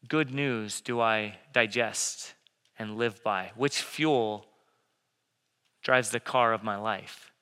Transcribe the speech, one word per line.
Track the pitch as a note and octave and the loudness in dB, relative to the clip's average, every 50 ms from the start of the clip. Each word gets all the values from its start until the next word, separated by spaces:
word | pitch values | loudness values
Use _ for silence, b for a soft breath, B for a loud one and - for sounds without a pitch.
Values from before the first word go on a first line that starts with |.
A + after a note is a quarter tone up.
| - B2+ | -6 0
good | - D#3 D#3 C3 B2+ | 0 0 0 0 -2
news | C#3 C#3+ C#3 B2 A2+ G#2+ G#2 G2 - | -2 -2 0 0 -2 -4 -6 -8 -10
do | - - B2 A#2+ | -6 -4 0 2
I | A#2 A2+ A2 G#2+ G#2+ G#2+ G#2 - - _ - | 4 4 4 2 0 -2 -8 -14 -20 _ 2
digest | B2+ A#2 A2 G2+ A#2+ A#2+ G#2+ - - - - - - - - - _ _ _ _ _ _ _ _ - | 2 2 2 2 0 0 0 0 -2 -4 -4 -4 -8 -12 -16 -16 _ _ _ _ _ _ _ _ -10
and | A2+ G#2+ G#2+ A2 | -8 -8 -4 -2
live | A#2 A#2+ G#2 - _ | -2 -2 -2 -2 _
by? | A2 G2+ F#2+ F#2 G2+ A2 | -2 -2 -2 -2 -6 -4
Which | A#2 B2+ C#3 - - | -2 -2 0 0 -2
fuel | - - - - D3+ D#3 D3+ B2+ A2+ G#2+ G#2+ G#2 - _ _ _ _ _ _ _ _ _ _ _ _ _ _ _ _ _ _ _ _ _ _ _ _ _ _ _ - | -6 -6 -4 0 2 2 4 4 2 0 -2 -6 -10 _ _ _ _ _ _ _ _ _ _ _ _ _ _ _ _ _ _ _ _ _ _ _ _ _ _ _ 0
drives | - C3 B2+ B2 A2+ | 2 2 2 2 2
the | - A#2 | -2 -4
car | - - - C3 A#2+ A#2 | -4 0 2 4 4 4
of | A2+ G#2+ G#2 | 2 0 -2
my | A2 G2+ G2+ | -4 -6 -4
life? | G#2 A2 G#2+ F#2+ - - - - - - _ _ | -2 -4 -4 -4 -6 -14 -18 -18 -20 -20 _ _